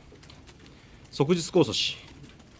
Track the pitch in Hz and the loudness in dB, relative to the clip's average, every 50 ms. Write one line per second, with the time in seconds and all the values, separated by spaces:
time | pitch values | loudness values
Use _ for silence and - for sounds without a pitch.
0 | - - - - - - - - - - - - - - - - - - - - | -20 -20 -20 -20 -20 -20 -20 -20 -20 -20 -20 -20 -20 -20 -20 -20 -20 -20 -20 -20
1 | - - - - 143 139 185 170 156 - - 185 - - 98 - - - - - | -20 -18 -4 -2 0 2 2 0 0 0 2 2 2 2 2 -2 -2 -4 -4 -8
2 | - - - - - - - - - - - - | -14 -20 -20 -20 -20 -20 -20 -20 -20 -20 -20 -20